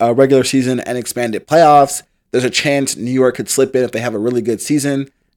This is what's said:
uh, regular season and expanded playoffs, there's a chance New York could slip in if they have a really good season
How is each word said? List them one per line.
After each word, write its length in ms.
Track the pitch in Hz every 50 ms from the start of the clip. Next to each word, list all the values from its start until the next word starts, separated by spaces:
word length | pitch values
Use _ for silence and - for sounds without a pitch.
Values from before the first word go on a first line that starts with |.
uh, 140 | 117 120 117
regular 300 | 123 135 135 139 135 127
season 340 | - - 135 127 127 127 120
and 160 | - - 123 123
expanded 500 | 120 - - 131 120 117 107 98 - -
playoffs, 540 | 147 165 170 151 147 143 139 139 - - - _ _ _ _ _
there's 140 | - 127 127
a 60 | 123
chance 460 | 120 - - 151 143 139 139 131 -
New 140 | - 107 123
York 260 | 127 131 131 123 120
could 120 | - 110 -
slip 260 | - - 131 127 -
in 80 | 127 127
if 80 | 113 -
they 80 | 113
have 140 | 120 123 110
a 40 | 101
really 220 | 107 120 123 120 107
good 180 | 117 113 101
season 480 | - - 147 151 135 143 139 139 139 135 _ _ _ _ _